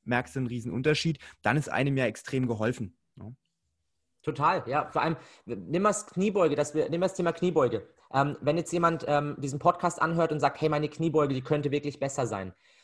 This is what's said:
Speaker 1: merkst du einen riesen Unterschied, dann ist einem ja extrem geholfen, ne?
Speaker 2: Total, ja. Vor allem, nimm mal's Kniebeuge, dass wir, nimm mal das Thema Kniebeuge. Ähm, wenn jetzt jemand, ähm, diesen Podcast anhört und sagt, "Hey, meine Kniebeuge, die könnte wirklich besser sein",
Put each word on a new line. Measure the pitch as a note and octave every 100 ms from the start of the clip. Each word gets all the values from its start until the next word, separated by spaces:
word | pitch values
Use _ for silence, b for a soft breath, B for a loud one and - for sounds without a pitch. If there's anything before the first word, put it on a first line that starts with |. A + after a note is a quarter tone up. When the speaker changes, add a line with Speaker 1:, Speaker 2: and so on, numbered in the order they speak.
Speaker 1:
merkst | - A#2+ B2 C3+
du |
einen | B2
riesen | A#2+ A2+
Unterschied, | F#2+ C#3+ D3+ E3 D#3 B -
dann | G#2+ C#3
ist | -
einem | - C#3+ C3+
ja | B2
extrem | - - C3 B2+
geholfen, | A2 A2 B2+ G2+ - _ -
ne? | G2+ B2+ _ _ _ _ _ _ _ _
Speaker 2:
Total, | - C3 D3+ F3+ A#2
ja. | C#3+ -
Vor | D#3
allem, | D#3+ D#3+ B B -
nimm | G#2+ E2+ D#3+
mal's | G#3 - -
Kniebeuge, | - G3+ G3+ E3 D3
dass | D3 D#3
wir, | -
nimm | E3+
mal | F#3
das | -
Thema | F3
Kniebeuge. | E3 F3+ D#3+ B2+ A2 - b b
Ähm, | C3 C#3+ D3+
wenn | C#3 E3
jetzt | E3
jemand, | E3+ E3+ E3 -
ähm, | D3 D3 C#3
diesen | C#3 C#3
Podcast | E3+ - F3 -
anhört | E3 E3 D#3+
und | D3+
sagt, | C#3 -
"Hey, | D#3
meine | D3+ D3
Kniebeuge, | - E3 D3+ C#3+
die | C3
könnte | C3 D3 D3
wirklich | C#3+ D3 -
besser | C3+ - A#2+
sein", | G2+ F#2+ b b b